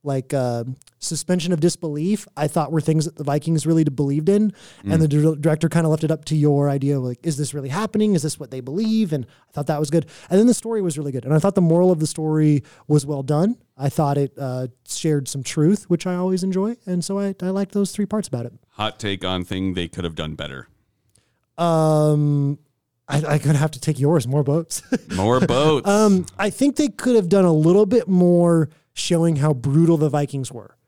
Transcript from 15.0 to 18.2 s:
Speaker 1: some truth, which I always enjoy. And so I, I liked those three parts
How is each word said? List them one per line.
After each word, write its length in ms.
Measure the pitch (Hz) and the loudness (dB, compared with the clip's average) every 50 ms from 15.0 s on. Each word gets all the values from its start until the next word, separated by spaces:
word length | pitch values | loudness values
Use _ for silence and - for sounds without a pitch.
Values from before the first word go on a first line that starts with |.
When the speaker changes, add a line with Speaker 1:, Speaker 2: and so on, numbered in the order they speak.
| - 160 151 147 135 - | -2 0 0 0 -2 -4
Speaker 1:
some 140 | - 139 127 | -10 -10 -10
truth, 420 | - - 160 151 160 208 202 - _ | -6 -2 2 2 2 2 2 0 _
which 160 | 175 165 - | -2 -2 -2
I 80 | 185 180 | -4 -4
always 280 | 180 180 185 190 185 180 | -2 -2 -2 -2 -2 -2
enjoy. 320 | 190 185 190 190 220 240 _ _ | -2 -2 -2 -2 -4 -4 _ _
And 180 | 190 180 180 160 | -6 -4 -4 -4
so 140 | - 196 196 | -4 -4 -4
I, 160 | 202 196 190 _ 175 | -4 -4 -6 _ -6
I 80 | 185 | -4
liked 220 | 190 196 202 190 - | -4 -4 -4 -4 -2
those 200 | 202 202 185 - | -2 -2 -2 -2
three 140 | - 208 | -6 -6
parts 200 | 196 - 214 | -4 -4 -6